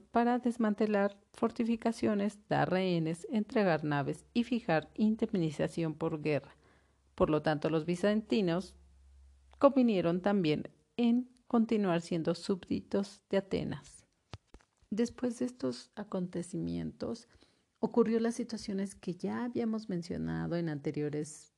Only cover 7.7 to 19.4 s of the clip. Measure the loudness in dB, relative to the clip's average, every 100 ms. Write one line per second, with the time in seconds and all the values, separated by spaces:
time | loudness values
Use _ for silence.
7.7 | 0 0 0 2 0 0 2 2 0 -4
8.7 | -14 -20 -20 -20 -20 -20 _ _ 4 6
9.7 | 6 4 4 2 2 2 2 2 0 -4
10.7 | _ _ 0 2 2 -2 _ 0 2 2
11.7 | 2 2 0 0 -2 0 -2 -2 -4 -4
12.7 | -6 -2 -2 -2 -8 -4 -2 0 -4 -4
13.7 | -8 -12 -20 _ _ _ -18 _ -20 _
14.7 | _ -6 -2 -2 -2 -4 -2 -6 -4 -6
15.7 | -6 -12 -14 -6 -4 -4 -6 -6 -6 -4
16.7 | -4 -6 -6 -8 -8 -14 _ _ _ _
17.7 | -6 0 2 2 2 0 -2 -6 -8 -6
18.7 | -6 -6 -8 -10 -6 -4 -4